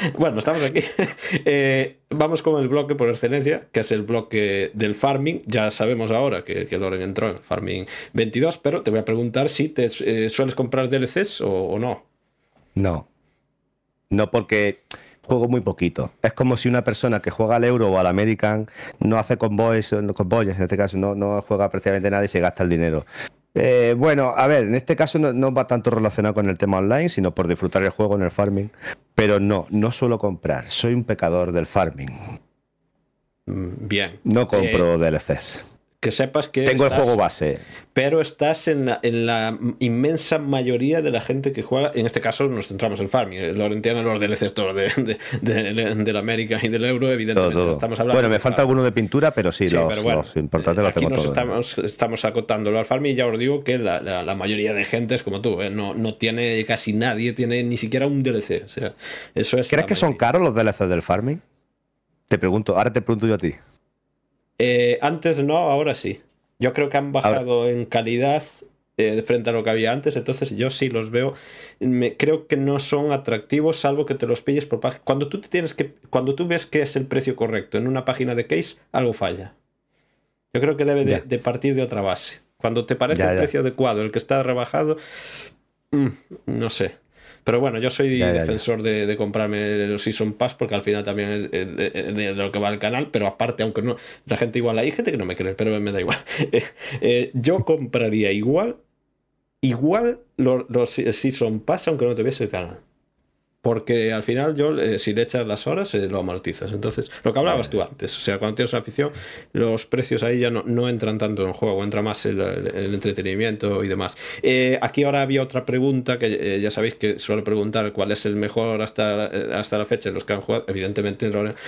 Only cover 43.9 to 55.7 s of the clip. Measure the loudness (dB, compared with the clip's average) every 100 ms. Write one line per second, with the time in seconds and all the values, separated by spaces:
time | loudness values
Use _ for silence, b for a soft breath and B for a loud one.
43.9 | 0 0 0 -2 0 -2 -2 -2 0 0
44.9 | 0 -2 -4 B -6 -2 0 -2 -2 -2
45.9 | 0 0 -2 -2 -2 -2 -2 0 0 0
46.9 | 0 0 0 0 2 2 2 2 0 -2
47.9 | -2 2 4 4 4 2 2 4 4 4
48.9 | 2 0 2 2 2 0 2 2 4 2
49.9 | 2 2 0 0 -2 0 0 2 2 2
50.9 | 2 2 2 0 0 0 -2 -4 -4 -4
51.9 | -2 -2 0 -2 -2 -2 0 0 0 0
52.9 | 0 0 0 0 0 0 -2 0 -2 0
53.9 | -2 -2 -4 -4 -4 -2 -2 -2 -2 -2
54.9 | -2 -2 -4 -4 -4 -2 -2 -4